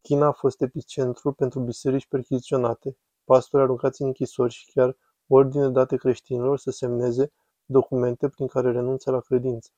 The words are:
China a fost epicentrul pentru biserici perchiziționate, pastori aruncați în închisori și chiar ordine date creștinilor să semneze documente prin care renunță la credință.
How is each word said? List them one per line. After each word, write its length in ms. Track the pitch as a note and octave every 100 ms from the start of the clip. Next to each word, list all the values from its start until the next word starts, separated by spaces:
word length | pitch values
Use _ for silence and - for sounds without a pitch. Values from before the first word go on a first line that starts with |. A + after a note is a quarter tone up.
China 260 | - C#3+ D3
a 60 |
fost 280 | C#3 C#3 -
epicentrul 720 | B2+ - - - B2+ A#2+ D3
pentru 280 | C3+ C3 C3+
biserici 460 | A#2+ A2+ C3+ C3+ -
perchiziționate, 880 | C3+ B2 C3 - C3+ A#2+ A#2 C3+ - _ _
pastori 380 | - C3 - C#3+
aruncați 380 | C3 B2 C3+ -
în 60 | C3+
închisori 460 | C3 C3 - A#2+
și 200 | - -
chiar 240 | - B2+ C3 _ _ _
ordine 420 | C3+ C3+ C#3 C3+
date 280 | B2+ C3 C3
creștinilor 640 | C3 A#2 _ B2 B2 C#3
să 120 | -
semneze 640 | - B2 A#2+ B2 A#2+ C#3 _ _ _
documente 640 | _ C3 - C3 B2 B2 C#3+
prin 180 | _ C3
care 260 | C3+ B2+
renunță 380 | A#2+ B2 C3 -
la 100 | C3
credință. 500 | - B2+ B2+ A#2 _